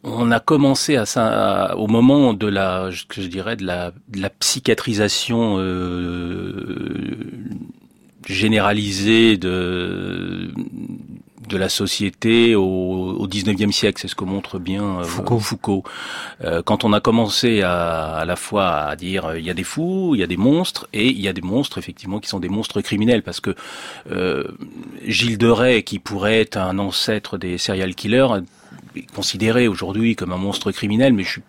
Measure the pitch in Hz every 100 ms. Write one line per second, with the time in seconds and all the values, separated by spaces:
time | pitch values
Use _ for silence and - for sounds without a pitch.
0 | - 113 120 117 - 151 139 135 - 143
1 | 107 - 113 110 101 95 95 92 107 113
2 | 123 143 135 104 107 98 95 92 95 87
3 | - - 92 92 95 113 95 90 87 -
4 | _ 101 98 _ - 135 - 113 - 104
5 | 104 - - 117 113 98 95 90 90 90
6 | 90 87 87 92 92 95 - - - -
7 | - - - - - - - - _ _
8 | _ _ - 95 107 107 101 104 104 95
9 | 101 113 113 104 92 92 90 90 90 92
10 | 92 92 90 50 - - - - - -
11 | - - - - 110 98 95 - 101 -
12 | 101 - 110 117 117 107 95 92 90 92
13 | 92 92 98 101 95 98 104 - 107 -
14 | 98 - 92 98 - 95 90 95 101 92
15 | 87 85 95 117 104 110 - 98 - -
16 | - - - - 82 82 - 104 113 104
17 | 123 113 110 - 123 110 92 87 85 82
18 | 78 80 82 90 - 107 92 76 76 76
19 | 90 95 82 82 82 87 92 - 170 190
20 | 185 131 87 90 117 151 - - - 107
21 | 117 131 98 87 90 110 143 - 90 87
22 | - 101 - 98 87 101 110 104 92 101
23 | 110 120 - - 104 90 - - - -
24 | - 87 92 69 - - - - - -
25 | - 110 120 107 117 113 127 117 - 101
26 | - 101 101 113 107 107 92 95 98 -
27 | - 107 - 98 90 87 - 95 92 90
28 | 104 120 135 104 90 _ - - - -
29 | - - 98 98 110 117 120 92 90 101
30 | 117 110 90 90 98 101 104 95 104 107
31 | 135 110 90 -